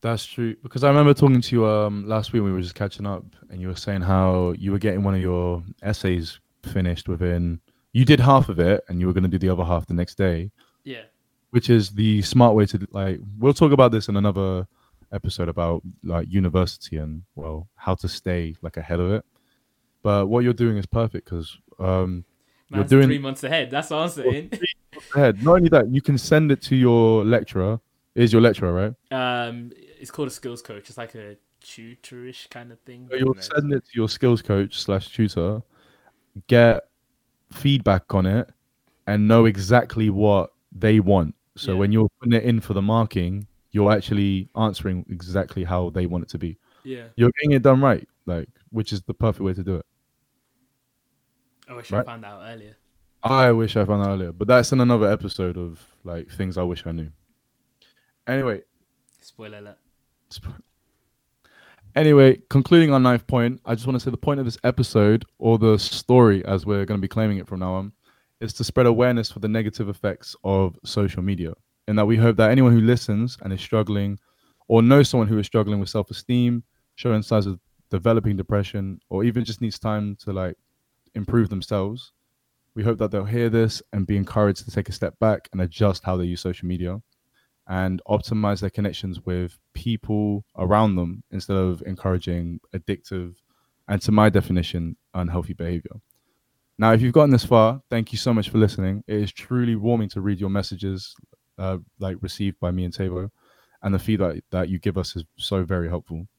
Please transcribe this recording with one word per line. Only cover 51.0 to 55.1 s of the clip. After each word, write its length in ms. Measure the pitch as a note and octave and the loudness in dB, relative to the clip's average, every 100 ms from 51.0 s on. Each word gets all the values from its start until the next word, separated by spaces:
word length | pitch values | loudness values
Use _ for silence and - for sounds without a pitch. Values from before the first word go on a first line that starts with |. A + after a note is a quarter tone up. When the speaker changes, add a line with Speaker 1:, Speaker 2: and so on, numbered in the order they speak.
| _ _ _ _ _ _ _ | _ _ _ _ _ _ _
Speaker 2:
I 60 | |
wish 180 | B2 A2+ | -20 -6
I 40 | G#2 | -6
Speaker 1:
Right? 80 | B2 | -6
Speaker 2:
found 180 | A#2 | -12
out 180 | G#2 G2+ | -18 -20
earlier. 320 | G#2 A#2 G#2 _ _ _ _ _ | -20 -20 -20 _ _ _ _ _
Speaker 1:
I 280 | A#2 C3+ B2+ | -2 4 4
wish 260 | A2+ A2 A2 | 4 0 -2
I 80 | |
found 180 | G2 G#2 | 0 0
out 80 | G2 | 0
earlier, 220 | G2 F2+ | -4 -6
but 140 | E2+ G#2 | -6 4
that's 260 | B2 A2+ | 4 4
in 80 | C3 | 2
another 300 | B2 A#2+ G#2 | 4 4 2